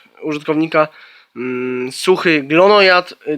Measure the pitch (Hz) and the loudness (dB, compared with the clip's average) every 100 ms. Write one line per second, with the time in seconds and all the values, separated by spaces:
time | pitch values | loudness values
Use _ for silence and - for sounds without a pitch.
0 | _ _ 151 151 151 156 160 160 156 - | _ _ -10 -8 -4 -4 0 0 -2 -4
1 | - _ _ 117 127 123 127 127 127 - | -20 _ _ -12 -8 -6 -6 -6 -8 -4
2 | 185 185 180 151 139 160 196 208 190 180 | 0 0 0 -2 0 2 4 4 4 2
3 | 180 - 147 | 0 -8 -8